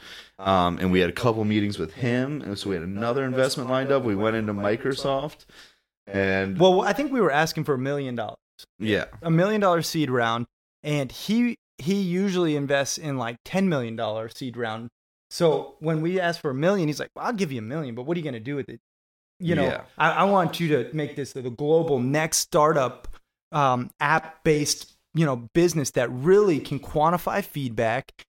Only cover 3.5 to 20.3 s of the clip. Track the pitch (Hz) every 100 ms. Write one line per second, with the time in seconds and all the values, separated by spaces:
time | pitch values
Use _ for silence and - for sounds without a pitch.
3.5 | 151 123 131 131 139 123 98 110 113 107
4.5 | 101 104 110 135 135 143 135 151 - _
5.5 | - - _ _ _ - 98 98 95 95
6.5 | 95 185 185 - - 285 269 180 143 160
7.5 | 165 151 131 131 143 135 120 107 - _
8.5 | - - - 107 98 - 107 165 165 190
9.5 | 214 196 170 160 170 143 123 117 117 120
10.5 | _ _ _ 151 147 131 - - 226 240
11.5 | 226 _ - 135 202 190 180 202 180 170
12.5 | 147 139 139 135 - 160 135 117 120 -
13.5 | 185 196 147 117 113 110 110 113 - 131
14.5 | 117 117 110 117 - _ _ _ - 170
15.5 | 139 - - 156 160 165 185 170 165 151
16.5 | 131 165 202 151 139 131 - 175 226 180
17.5 | 127 107 151 139 113 131 175 151 117 110
18.5 | 139 127 117 _ _ _ _ _ _ 170
19.5 | 160 135 - - - 156 156 190